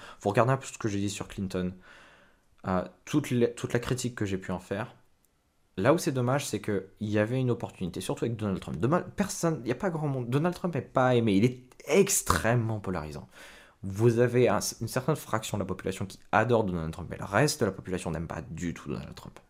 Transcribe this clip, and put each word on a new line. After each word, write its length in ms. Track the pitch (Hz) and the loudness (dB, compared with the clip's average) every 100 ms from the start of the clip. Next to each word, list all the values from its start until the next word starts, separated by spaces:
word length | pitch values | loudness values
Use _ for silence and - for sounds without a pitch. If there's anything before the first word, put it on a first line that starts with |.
| - - | -20 -4
vous 80 | 104 | 0
regardez 220 | 101 117 | 4 4
un 60 | 135 | 2
peu 100 | - | -4
ce 100 | - | -6
que 100 | 113 | -4
j'ai 120 | 101 | -2
dit 100 | 101 | -4
sur 180 | - - | -6 -10
Clinton, 460 | - 92 92 90 92 - - - - _ _ _ _ - | -8 -6 -2 -4 -6 -16 -20 -20 -20 _ _ _ _ -2
euh, 200 | 92 92 - - | -2 -2 -10 -2
toute 260 | 147 139 | -2 0
les, 200 | 123 117 - | 2 2 0
toute 180 | - | -4
la 60 | 120 | -4
critique 340 | - 127 123 | -2 -4 -4
que 120 | - 101 | -4 -4
j'ai 120 | 95 | -4
pu 140 | 92 | -4
en 80 | 90 | -8
faire. 360 | - 98 123 - _ _ _ _ _ _ _ - | -6 -6 -6 -12 _ _ _ _ _ _ _ 0
Là 180 | 104 175 | 4 4
où 20 | |
c'est 140 | - | 2
dommage, 340 | 131 123 139 - | 0 2 0 -2
c'est 160 | 104 | -4
qu'il 220 | - 101 - - | -2 -2 -4 -8
y 180 | 107 107 | -2 0
avait 220 | 107 131 | 2 2
une 100 | 127 | 0
opportunité, 520 | 117 - - 90 - | 0 -4 -6 -6 -4
surtout 240 | 95 139 123 | -4 -2 -2
avec 120 | 113 | -2
Donald 220 | 104 90 | -2 -2
Trump. 200 | - 67 | -4 -2
Dema-, 220 | 113 175 | 0 0
personne, 600 | - - 190 - 170 160 | -2 -4 -4 0 -2 -2
il 40 | - | -2
n'y 60 | |
a 40 | - | -2
pas 140 | 196 | -2
grand 180 | 160 151 | -2 -2
monde. 220 | 135 120 | -2 0
Donald 240 | 135 175 | 0 0
Trump 220 | 170 180 139 | -2 -4 -4
n'est 60 | |
pas 340 | - 135 127 123 | -2 2 4 4
aimé, 180 | 113 | 6
il 120 | 98 123 | 6 4
est 180 | 123 - - - | 2 -10 -20 2
extrêmement 960 | 170 196 - - - 110 123 113 107 | 4 6 4 2 2 4 2 2 -2
polarisant. 480 | 98 90 76 73 - - - - - _ 98 | -4 -4 -4 -10 -14 -20 -20 -20 -20 _ -8
Vous 340 | 98 120 113 | 4 4 6
avez 280 | 123 120 113 | 4 6 4
un, 120 | 101 - - | 4 0 -6
une 80 | 113 | -4
certaine 300 | 127 139 147 | -2 0 -2
fraction 400 | - 110 - 104 | -2 -4 -2 -4
de 60 | |
la 40 | 95 | -4
population 380 | 92 92 92 95 | -4 -6 -6 -8
qui 120 | - - | -10 0
adore 320 | 98 117 117 | 2 4 2
Donald 300 | 101 90 80 | 2 -2 -4
Trump, 160 | 82 87 | -6 -10
mais 80 | - | -10
le 80 | 98 | 0
reste 340 | 101 147 - | 2 2 2
de 60 | 107 | -2
la 80 | |
population 380 | 92 - 90 90 | -2 -6 -6 -4
n'aime 160 | 80 82 | -6 -6
pas 140 | 80 | -8
du 320 | 78 82 85 | -10 -6 -6
tout 140 | 71 73 | -6 -8
Donald 260 | 62 57 | -8 -10
Trump. 240 | - - - | -16 -18 -20